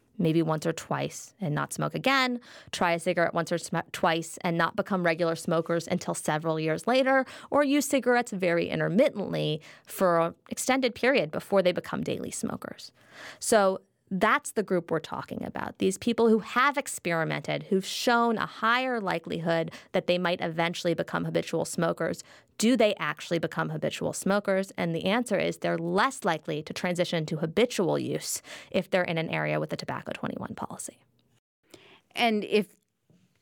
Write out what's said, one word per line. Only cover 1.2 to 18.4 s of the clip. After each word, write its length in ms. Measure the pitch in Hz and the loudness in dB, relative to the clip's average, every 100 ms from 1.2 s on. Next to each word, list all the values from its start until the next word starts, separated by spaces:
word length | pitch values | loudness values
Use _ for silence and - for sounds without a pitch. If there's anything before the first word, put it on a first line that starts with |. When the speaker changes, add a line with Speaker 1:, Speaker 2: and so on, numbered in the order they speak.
| - _ | -18 _
Speaker 1:
and 120 | 180 | -4
not 200 | 147 143 | -2 -4
smoke 200 | - 151 | -4 -4
again, 460 | 160 202 269 254 240 - - - | -2 0 2 2 -2 -8 -20 -14
try 200 | - 180 | -2 0
a 60 | 170 | 2
cigarette 360 | 185 175 165 | 0 2 2
once 180 | 170 165 | 0 -2
or 60 | 170 | -4
sm-, 220 | - 165 - | -2 -4 -4
twice 460 | - 175 165 165 - | 0 2 2 -2 -4
and 160 | 180 170 | -2 2
not 180 | 165 | 2
become 300 | - 190 190 | 0 -2 0
regular 320 | 170 165 170 165 | 2 2 0 0
smokers 500 | - 165 165 170 165 | 0 0 2 -2 0
until 280 | 180 - | -2 -2
several 440 | 170 - 151 160 160 | -4 -2 0 0 0
years 280 | 156 160 - | 0 -2 2
later, 400 | 254 262 269 262 - - | 2 4 2 0 -6 0
or 120 | 277 | 2
use 220 | 294 285 | 4 2
cigarettes 480 | 269 277 240 240 240 | 2 2 4 2 2
very 380 | 196 180 170 170 | 0 2 2 2
intermittently 880 | 160 156 180 294 208 180 160 151 151 - - | 0 2 4 4 2 -4 -2 -2 -4 -8 -20
for 360 | - - 185 170 | -16 0 4 4
an 140 | 170 - - | 2 -2 -10
extended 460 | - - 262 254 | -4 2 2 2
period 360 | - 240 269 156 | 2 2 4 2
before 320 | 160 - 196 | -4 0 4
they 100 | 180 | 4
become 300 | 175 - - | 2 -2 -4
daily 280 | - - - | -4 -4 -6
smokers. 640 | - - - - - - _ - - - - | -6 -6 -6 -10 -14 -18 _ -20 -18 -18 -8
So 420 | - 220 196 190 - _ _ | 4 6 6 2 -6 _ _
that's 440 | 190 214 277 - | 0 2 2 0
the 100 | - | -4
group 300 | 170 180 170 | 0 -2 0
we're 80 | 160 | -4
talking 440 | - - - - | -4 -8 -8 -10
about. 340 | - - - - | -8 -8 -8 0
These 200 | 190 190 | 0 2
people 300 | - 233 233 | 0 4 6
who 100 | 220 | 6
have 400 | - 240 277 285 | 4 2 2 2
experimented, 840 | 269 - 175 165 156 147 147 147 | -4 -6 -2 0 0 -2 -2 -4
who've 200 | 151 190 | 0 0
shown 540 | 190 - - 233 233 | 0 -2 2 4 4
a 80 | 220 | 2